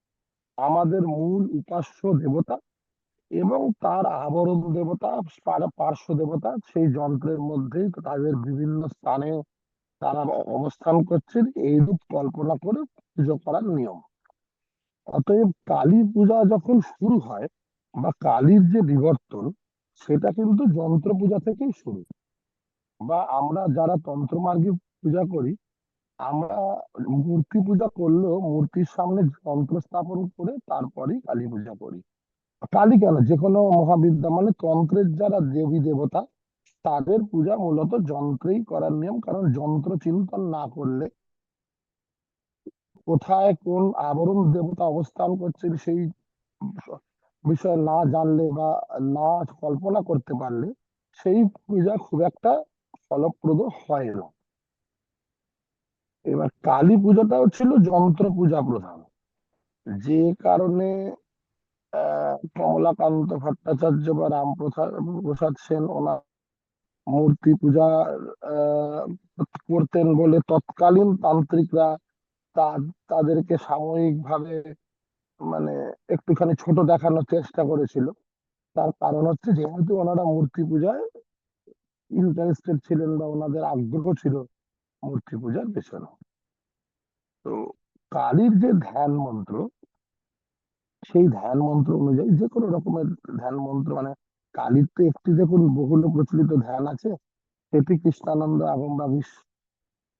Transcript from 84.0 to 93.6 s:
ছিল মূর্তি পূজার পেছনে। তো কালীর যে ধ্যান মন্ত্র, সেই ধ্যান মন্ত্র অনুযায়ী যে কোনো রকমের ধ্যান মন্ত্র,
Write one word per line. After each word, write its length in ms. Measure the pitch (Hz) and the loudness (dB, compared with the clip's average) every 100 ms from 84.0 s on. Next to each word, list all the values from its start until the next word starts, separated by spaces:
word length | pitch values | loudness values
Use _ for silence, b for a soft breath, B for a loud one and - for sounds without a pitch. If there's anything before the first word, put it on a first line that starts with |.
| 160 | -2
ছিল 300 | 165 147 139 127 _ _ _ _ _ | -2 -2 -4 -6 _ _ _ _ _
মূর্তি 340 | 143 131 - 113 | -8 -8 -8 -10
পূজার 280 | 120 139 240 | -6 -6 -6
পেছনে। 320 | 202 - - - _ _ _ _ _ _ _ _ _ _ _ _ _ | -8 -10 -14 -18 _ _ _ _ _ _ _ _ _ _ _ _ _
তো 280 | - 110 - - _ _ - | -10 -10 -10 -16 _ _ -10
কালীর 480 | - 120 147 233 196 | -6 0 2 4 4
যে 140 | 247 | 4
ধ্যান 380 | 196 - 139 147 | 2 0 -2 -2
মন্ত্র, 580 | 143 131 110 95 104 214 - _ _ _ _ _ _ _ _ _ _ _ _ - | -2 -4 -8 -8 -8 -8 -12 _ _ _ _ _ _ _ _ _ _ _ _ 0
সেই 160 | 175 180 | 4 4
ধ্যান 320 | 104 107 131 | 4 -2 -2
মন্ত্র 380 | 147 147 147 156 | 0 0 0 0
অনুযায়ী 320 | 143 131 220 | 2 2 2
যে 180 | 160 226 | 2 2
কোনো 200 | 233 214 | -2 -2
রকমের 380 | 170 165 165 156 170 - - | -2 -4 -4 -4 -6 -10 -10
ধ্যান 180 | 123 | -8
মন্ত্র, 400 | 139 | -6